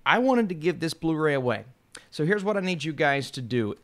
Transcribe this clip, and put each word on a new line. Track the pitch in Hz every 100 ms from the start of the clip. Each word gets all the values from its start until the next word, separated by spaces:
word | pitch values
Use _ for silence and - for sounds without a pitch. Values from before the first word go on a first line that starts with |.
| -
I | 196
wanted | 262 247 208
to |
give | 165 165 170
this | 160
Blu-ray | - 165 156 156
away. | 139 123 104 - - _ - -
So | -
here's | 156 208
what | 190 202
I |
need | 185 170
you | 151
guys | 143 147 139 131
to | 139
do. | 117 123 104 -